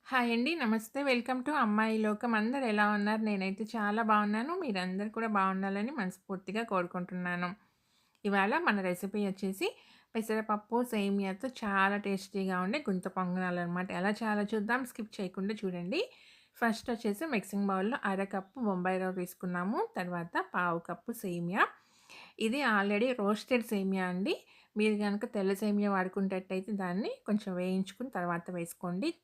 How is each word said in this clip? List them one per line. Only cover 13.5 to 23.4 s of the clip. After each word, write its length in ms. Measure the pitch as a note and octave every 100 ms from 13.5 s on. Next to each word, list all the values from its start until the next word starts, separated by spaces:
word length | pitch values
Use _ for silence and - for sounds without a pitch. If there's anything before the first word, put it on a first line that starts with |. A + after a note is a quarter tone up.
| F3
అన్నమాట. 240 | F3 F3 F#3 F3+
ఎలా 120 | F#3+ G#3+
చేయాలో 260 | A3+ G#3 G#3
చూద్దాం, 320 | A3 G#3 B3 B3+
స్కిప్ 260 | - G#3+ -
చేయకుండా 380 | F#3 F#3+ F#3+ G#3+
చూడండి. 400 | F#3+ F3+ F3 C#4+ C5 - - - _ -
ఫస్ట్ 300 | A#3 G#3+ -
వచ్చేసి 360 | A3+ G#3+ G3+ D#4+ A#3
మిక్సింగ్ 300 | - G3+ G3
బౌల్‌లో 260 | F#3+ G3+ C#4 G#3
అర 160 | F#3+ G3 G3
కప్పు 220 | G3 - A3
బొంబాయి 320 | F#3 F3+ F#3
రవ్వ 120 | F#3 F#3
తీసుకున్నాము. 580 | F3+ - F#3 F3+ F3+ D4 A4+ -
తర్వాత 460 | F3+ F3 E3+ D#4 F#4 G3+
పావు 200 | F3 E3+ E3+
కప్పు 220 | E3+ - A3+
సేమియా. 400 | G3 F3 E3+ G#3 - - _ _ - - - - A3
ఇది 140 | C4+ C4
already 360 | G#3 G3+ G#3 B3+ B3
రోస్టెడ్ 420 | G3+ G#3+